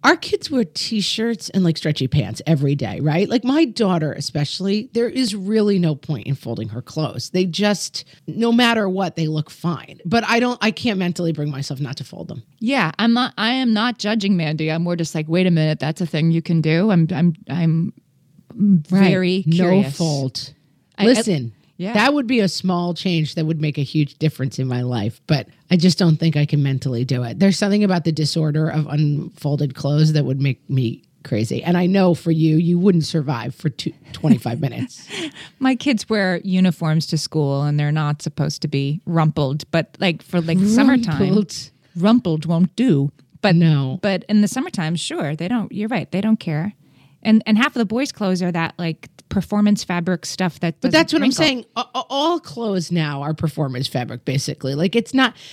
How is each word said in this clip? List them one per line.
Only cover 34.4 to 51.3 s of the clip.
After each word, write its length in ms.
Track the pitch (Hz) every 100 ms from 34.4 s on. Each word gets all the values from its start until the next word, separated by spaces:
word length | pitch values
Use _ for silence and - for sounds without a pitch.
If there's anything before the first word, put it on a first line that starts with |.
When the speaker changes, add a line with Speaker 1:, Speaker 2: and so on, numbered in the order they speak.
| 117 123
Speaker 1:
minutes. 460 | 151 117 - - - 392 320
Speaker 2:
<laughs> 240 | - - _
My 160 | 262 254
kids 320 | 285 233 -
wear 320 | 220 190 175
uniforms 640 | 190 185 185 160 160 156 151
to 100 | 160
school 440 | - 160 143 139
and 160 | 147 147
they're 140 | 147
not 300 | 151 147 147
supposed 380 | - - 147 -
to 60 | 143
be 320 | 143 139 156 -
rumpled, 640 | 165 156 151 139 147 -
but, 260 | 165 156 -
like, 200 | 190 165
for, 180 | - 180
like, 180 | 165 170
summertime, 640 | 196 226 269 254 226 151
Speaker 1:
Rumpled. 500 | 190 196 208 - - _ _
Speaker 2:
rumpled 520 | 175 185 240 214 156 156
won't 280 | 165 180
do. 380 | - 254 151 143 _ _ -
But 140 | 208
Speaker 1:
No. 460 | 165 165 151 131 135
Speaker 2:
but 220 | 208 185 -
in 120 | 208
the 80 | 208
summertime, 480 | - 349 - 160 170
sure, 400 | - 339 156 151
they 100 | 170
don't, 240 | 240 208
you're 180 | - 214
right, 220 | 226 -
they 120 | 180
don't 180 | 208 220
care. 320 | - 151 185 - _ _ _ _
And, 220 | - 220 -
and 120 | 214
half 100 | 277
of 60 | 277
the 40 |
boys' 280 | 220 226 277
clothes 300 | - 202 185
are 100 | 180
that, 220 | 175 165 -
like, 300 | 170 156 - _ _
performance 540 | - - 208 208 208
fabric 420 | - 175 170 175
stuff 360 | - - 185 -
that 200 | 170 160
Speaker 1:
But 120 | 262
Speaker 2:
doesn't 60 | 311
Speaker 1:
that's 120 | 320
what 80 | 320
Speaker 2:
wrinkle. 220 | 254